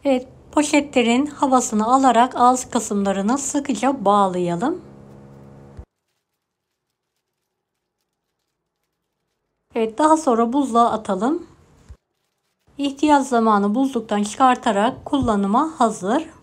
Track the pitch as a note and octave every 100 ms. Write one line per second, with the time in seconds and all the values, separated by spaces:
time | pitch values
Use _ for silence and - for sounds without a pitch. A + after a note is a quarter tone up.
0 | C#4+ B3+ B3+ - - - D4 D4 C#4+ C4
1 | A#3 A#3+ D4 - C#4 B3+ B3 G#3+ A3 C4
2 | C4 A3+ B3 - A#3+ B3+ - A#3 A3 G3+
3 | G3 G3 G3 C4+ - D4 C#4+ A3 B3+ C#4+
4 | G3 G3+ F#3+ F3+ F3 E3+ B3 F4+ - -
5 | - - - - - - - - - _
6 | _ _ _ _ _ _ _ _ _ _
7 | _ _ _ _ _ _ _ _ _ _
8 | _ _ _ _ _ _ _ _ _ _
9 | _ _ _ _ _ _ _ A#3+ A3 A3
10 | D4+ D#4 D#4 A3+ A#3 C4+ C4+ A3+ A#3 A3
11 | G#3+ F#3+ A3+ E4+ - _ _ _ _ -
12 | _ _ _ _ _ _ _ - C#4 C4+
13 | D4+ D4 C4+ A#3 A3 G#3 G3+ A3 C4+ A#3+
14 | A3 G#3 G#3 - C4 B3 B3 G3+ A3 C4
15 | - C#4+ B3 G#3 G3 A3+ D#4+ - A3+ -
16 | F3+ C4 D#4+ -